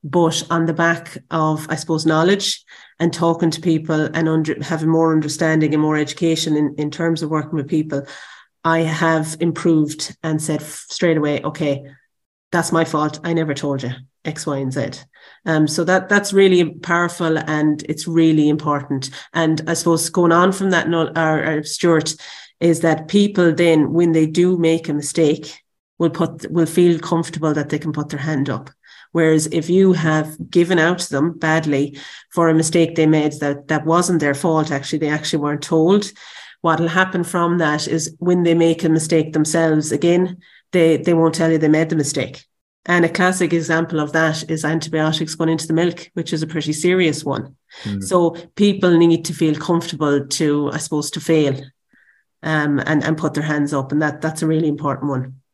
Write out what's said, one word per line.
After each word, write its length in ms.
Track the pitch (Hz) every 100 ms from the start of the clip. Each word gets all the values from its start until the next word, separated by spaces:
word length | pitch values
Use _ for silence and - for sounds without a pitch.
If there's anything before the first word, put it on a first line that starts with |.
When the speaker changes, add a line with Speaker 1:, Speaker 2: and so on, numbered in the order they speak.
| 151
Speaker 1:
But 360 | 175 165 156 -
on 160 | 170 165
the 60 |
back 440 | 160 170 165 - - _
of, 340 | 165 156 151 -
I 60 |
suppose, 320 | 139 - 156 156
knowledge 580 | 156 170 196 - - _ - - _
and 120 | 170
talking 380 | 165 170 165 170
to 100 | 156
people 480 | 175 160 160 156 156
and 160 | 160 160
under-, 340 | 160 156 -
having 260 | 151 165 156
more 220 | 160 165
understanding 640 | 156 151 - 160 160 156
and 80 | 156
more 160 | 151 151
education 580 | 147 - 165 160 160 151
in, 200 | 147 143
in 140 | 147
terms 320 | - 165 165
of 80 | 160
working 240 | 156 147 160
with 120 | 139
people, 380 | 156 156 143 139 - - - _ _
I 180 | 165 165
have 540 | 160 160 165 160 156 -
improved 760 | 170 165 175 160 151 - - -
and 180 | 160 156
said 220 | 156 151
f-, 240 | - - -
straight 280 | - 175 156
away, 240 | 147 147
"Okay, 420 | 151 151 151 135 - - _ _ _ _ _
that's 200 | - 165
my 140 | 165 165
fault. 340 | 156 151 -
I 100 | 165
never 220 | 165 156 139
told 260 | 147 135
you 120 | 127 123 - _ -
X, 200 | 151 -
Y, 120 | 139
and 140 | 135
Z." 200 | 131 113 - - _ - - -
Um, 200 | 160 151
so 160 | 165 165
that, 220 | 185 185
that's 260 | 202 202
really 360 | 196 196 180 165
powerful, 680 | 123 - 170 175 170 170 160
and 440 | 151 156 151 147 -
it's 180 | 156 -
really 400 | 165 160 156 151
important. 600 | 147 151 147 135 135 131 - -
And 300 | 170 160 160 156
I 80 |
suppose 380 | 139 170 165 160
going 200 | - 175
on 200 | 170 185
from 180 | 190 190
that, 180 | 175 156
Noel, 300 | 170 151 160
or, 260 | 160 156
or 200 | - 151
Stuart, 500 | 151 - 175 160 156 - - - - _
is 220 | 170 160
that 260 | 170 160 156
people 440 | 202 202 202 175
then, 400 | 156 170 156 147
when 200 | 160 170
they 160 | 160 156
do 280 | 156 180 180
make 280 | 165 160 165
a 60 |
mistake, 720 | 147 143 - 156 156 - - _ _ _ _
will 140 | 165
put, 400 | - 165 165 -
will 160 | 165 160
feel 320 | 165 175 165
comfortable 560 | - 165 160 - 156 147
that 140 | 147
they 100 | 151
can 120 | 156
put 180 | 147 147
their 100 | 147
hand 320 | 147 151 143
up. 180 | 110 - _ _ - -
Whereas 360 | 165 160 160 156
if 220 | 170 160
you 240 | 185 190
have 420 | 175 160 156 156 - -
given 260 | 175 170 180
out 220 | 160 180
to 100 | -
them 300 | 139 160 165
badly 580 | 160 160 156 143 143 - - - _
for 180 | - 165
a 40 |
mistake 420 | 160 160 170 160 160
they 100 | 156
made 260 | 156 151 147
that, 300 | 147 143 -
that 160 | 156 151
wasn't 340 | 170 175 170
their 140 | 147
fault, 380 | 139 180 160 156
actually, 280 | 139 139 156
they 80 | 151
actually 320 | 151 156 160
weren't 220 | 147 147
told, 500 | - 160 160 202 202 - - - - -
what 220 | 165 160
will 80 | 165
happen 340 | 170 185 185
from 360 | 175 180 170 175
that 280 | 160 151 -
is 260 | 165 156 -
when 240 | 180 180
they 100 | 170
make 300 | 165 165 165
a 60 | 165
mistake 420 | 156 156 165 151
themselves 640 | 156 151 170 160 156 151
again, 440 | 147 170 180 180 180 _ _ _
they, 240 | 180 165 151
they 160 | 165
won't 200 | 165 165
tell 160 | 156 165
you 80 | 160
they 120 | 156
made 180 | 156 160
the 80 | 165
mistake. 480 | 135 - - - _ _ _ _ -
And 180 | 175 165
a 40 |
classic 440 | 170 180 185 170
example 480 | 170 160 165 165 160
of 100 | 147
that 380 | 165 160 156 -
is 140 | 160 156
antibiotics 680 | 165 160 160 156 156 156
going 160 | - 165
into 180 | 160 160
the 60 |
milk, 380 | 160 175 170 - -
which 180 | 160
is 100 | 160
a 40 | 156
pretty 260 | 160 151
serious 500 | 151 180 185 170 139
one. 320 | 147 135 135 _ _ -
Speaker 2:
Mm. 200 | - 101
Speaker 1:
So 280 | 98 185 170 170 - -
people 420 | 202 196 185 170
need 260 | 170 165
to 100 | 165
feel 220 | 160 160 151
comfortable 720 | - 170 170 143 151 143 139
to, 440 | - 156 147 143
I 40 | -
suppose, 320 | - 151 147
to 100 | -
fail, 360 | 156 160 143 131 - _ _ _ _ _ _ _
um, 360 | 165 156 147 143
and, 220 | - 151
and 160 | 143 156
put 160 | 156
their 100 | 143
hands 300 | 151 147 143
up. 200 | 143 135
And 80 | 147
that, 180 | 156 156
that's 220 | 160 156
a 60 | 156
really 200 | 160 160
important 420 | 147 147 135 143
one. 300 | 131 131 - _